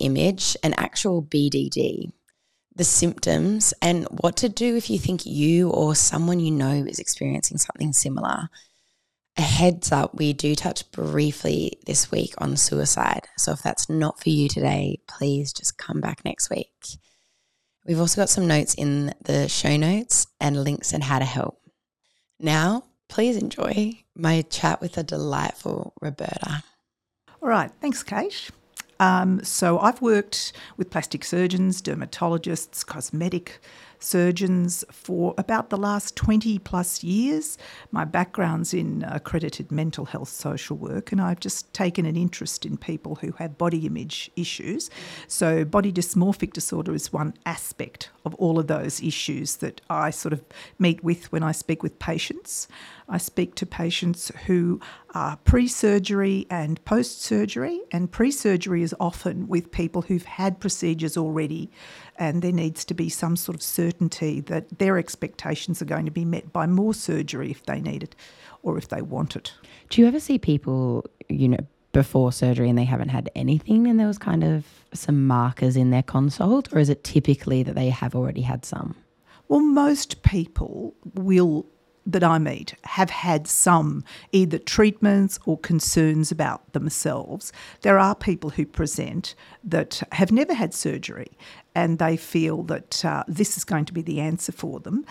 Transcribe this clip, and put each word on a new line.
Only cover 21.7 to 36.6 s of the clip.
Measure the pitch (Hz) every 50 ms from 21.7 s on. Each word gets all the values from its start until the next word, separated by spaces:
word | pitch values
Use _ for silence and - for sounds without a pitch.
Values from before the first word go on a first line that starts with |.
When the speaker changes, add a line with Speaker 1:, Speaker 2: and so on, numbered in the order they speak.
| _ _ _ _ _ _ _ _ _ _ _ _ _ -
Speaker 1:
Now, | 160 156 151 156 160 180 214 247 - _ _ _ _ -
please | - - 220 247 240
enjoy | 208 - - - - - - - 202 214 214 226 - _ _ -
my | - 165 160 165 160 156
chat | - - - - 160 160 -
with | - 170 -
the | - 160
delightful | 147 156 151 147 151 139 - - - - - - - - - - - - -
Roberta. | - 151 139 - - - - - - - 151 151 - _ _ _ _ _ _ _ _ _ _ _ _ _ - - -
Speaker 2:
All | 269
right, | 226 202 151 - - _
thanks, | - 294 247 - -
Kate. | - 208 214 302 415 - - - - - _ _ _ - - - _ _ -
Um, | 190 185 185 180 185 185 190 185 -
so | - - - - 175 170 170
I've | 196 220 247 -
worked | 262 233 220 202 208 208 - - - - - - - - -
with | - 185 -
plastic | - 175 156 - - 143 -
surgeons, | - - 180 180 180 185 180 185 190 180 185 -
dermatologists, | - 147 160 - - - - 180 165 170 165 165 175 165 165 - - - - -
cosmetic | - - 156 165 - - 156 170 180 180 175 175 - - - - - - - - - - -
surgeons | - - - 180 175 180 175 175 196 185 185 180 175 175 175 - - -
for | - - - - 185 175 175 180 - -
about | 190 - 226 220 220 -
the | -
last | 196 202 202 202 202 - - -
twenty | - - - 214 220 220 226 214
plus | 190